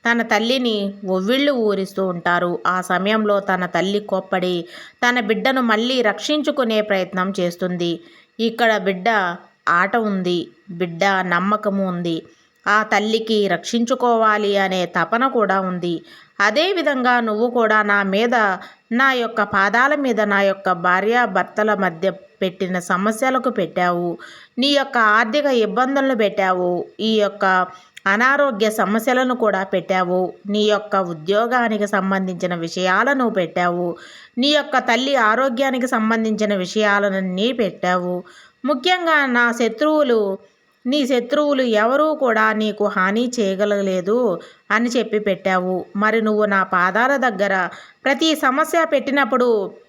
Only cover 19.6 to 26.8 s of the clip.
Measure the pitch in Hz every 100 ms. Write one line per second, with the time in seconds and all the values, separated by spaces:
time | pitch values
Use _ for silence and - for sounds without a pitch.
19.6 | 196 226 269 294 269 220 208 202 196 190
20.6 | 185 180 180 180 202 240 233 190 175 -
21.6 | 214 202 185 160 190 185 - _ 190 180
22.6 | 190 180 175 180 208 220 262 262 247 226
23.6 | 165 185 180 175 175 165 - - - -
24.6 | 277 277 269 254 214 214 226 294 285 247
25.6 | 208 196 262 277 269 240 202 202 190 185
26.6 | 180 175